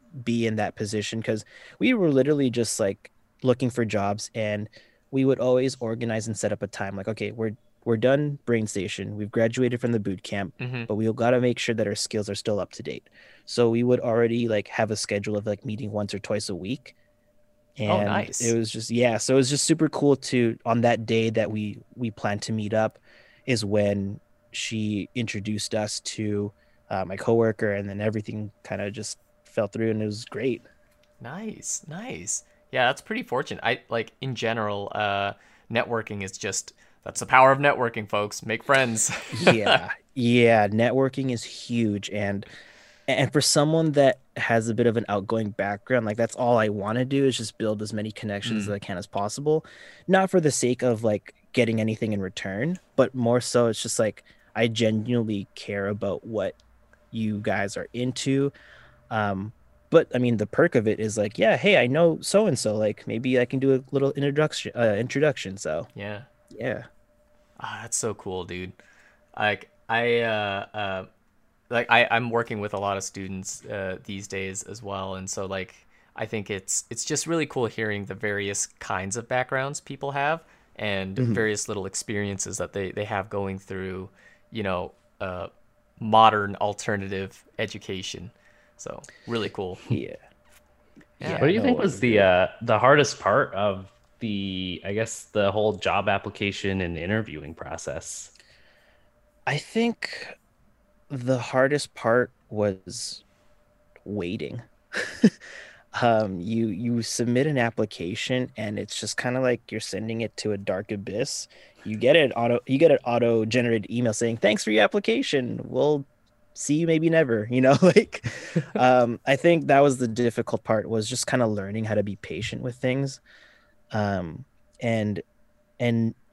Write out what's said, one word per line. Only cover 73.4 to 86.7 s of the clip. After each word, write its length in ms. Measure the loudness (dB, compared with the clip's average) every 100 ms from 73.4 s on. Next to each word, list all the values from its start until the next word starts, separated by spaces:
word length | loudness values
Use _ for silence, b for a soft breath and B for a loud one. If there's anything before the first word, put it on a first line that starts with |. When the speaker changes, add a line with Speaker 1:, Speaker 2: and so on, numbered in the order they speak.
| -10 -12 -10
Speaker 2:
uh, 320 | -8 -6 -8
these 240 | -10 -12 -8
days 340 | -8 -6 -8
as 180 | -12 -12
well, 340 | -10 -8 -8 -8
and 120 | -8
so, 180 | -8 -6
like, 400 | -6 -8 -14 b b b -12
I 100 | -8
think 240 | -6 -6
it's, 340 | -8 -6 -6 -6
it's 140 | -8
just 220 | -4 -4 -2
really 200 | -2 -2
cool 200 | -2 -4
hearing 380 | -2 -4 -4 -6
the 80 |
various 520 | -6 -4 -4 -4 -4 -6
kinds 500 | -8 -6 -6 -4 -8
of 120 | -4
backgrounds 520 | -4 -2 -4 -4 -8
people 300 | -14 -10 -6
have 320 | -2 -2 -2 b b b -8
and 420 | -4 -4 -4 -2
Speaker 1:
Mm-hmm. 160 | 0
Speaker 2:
various 340 | 2 0 -2 -4
little 180 | -6 -6
experiences 720 | -8 -6 -4 -4 -4 -6 -6
that 140 | -6
they, 180 | -6 -6
they 120 | -6
have 260 | -4 -4 -4
going 280 | -6 -6 -8
through, 520 | -10 -8 -8 -10 -12 b b b _
you 120 | -6
know, 300 | -4 -2 -4 -12 _ -10
uh, 280 | -8 -8 -10 -14 _ _ _ -10
modern 560 | 4 8 10 8 0 -2
alternative 880 | -4